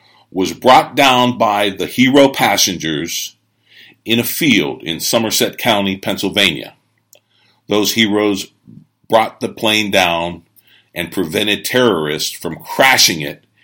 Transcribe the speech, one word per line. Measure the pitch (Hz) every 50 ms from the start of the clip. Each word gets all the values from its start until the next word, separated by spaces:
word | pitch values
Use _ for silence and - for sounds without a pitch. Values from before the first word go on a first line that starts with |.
| _ _ _ _ _ _ -
was | 87 95 90 85
brought | 80 - 120 127 143 156 - -
down | 131 139 135 127 123 123 123 120 101
by | 113 113 104 104 104 104
the | 95 87 92
hero | 80 - - 123 131 131 143 139 139
passengers | 135 - 131 113 101 98 - 104 92 80 78 80 78 71 80 87 - - - - - _ _ _ _ _ _ _ _ - - - - _ -
in | - 113 117
a | 117
field | - - - 170 156 117 101 78 71 64 - -
in | 76 80 80
Somerset | - - - 117 113 110 98 - 123 104 - -
County, | - 123 113 101 101 98 95
Pennsylvania. | 95 - 110 98 - - 196 - 104 101 92 80 67 53 50 - _ _ _ _ _ _ _ _ _ _ _ _ _ _ _ _ _ _ -
Those | 104 104 104 101 -
heroes | 113 113 104 101 104 107 107 101 95 - - _ _ _ - - - - _ _ _ _ -
brought | 113 110 110 98 - -
the | - 107
plane | - - - 110 107 107 107 101 98
down | 98 92 87 85 85 85 87 87 82 - _ _ _ _ _ _ _ _ _ -
and | 85 87 85 -
prevented | 98 90 78 80 104 104 107 104 101 -
terrorists | - - 127 127 120 101 82 78 76 76 78 - - -
from | - - 87 80
crashing | 78 - - - - 135 131 131 123 - - 101 80
it | 76 73 73 - _ _ _ _